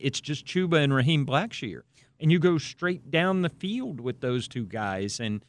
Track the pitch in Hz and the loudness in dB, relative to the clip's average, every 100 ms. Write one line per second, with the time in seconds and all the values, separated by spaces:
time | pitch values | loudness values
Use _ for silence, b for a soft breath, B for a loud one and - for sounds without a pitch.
0 | 139 - - 147 - 180 185 165 143 135 | -4 -4 -6 -8 -2 0 2 4 4 4
1 | 123 160 139 139 - - 117 78 - b | 4 2 2 0 0 -6 -8 -10 -14 b
2 | b - 151 175 175 165 - - 180 180 | b -2 2 4 4 2 -2 -4 -4 -4
3 | 131 160 180 190 175 - 190 233 254 147 | -2 0 2 2 0 -2 -6 -6 -6 -6
4 | 123 127 127 123 117 127 107 110 104 95 | -6 -4 -2 -2 -2 -6 -6 -4 -4 -2
5 | 101 - 113 107 | -4 -4 -4 -4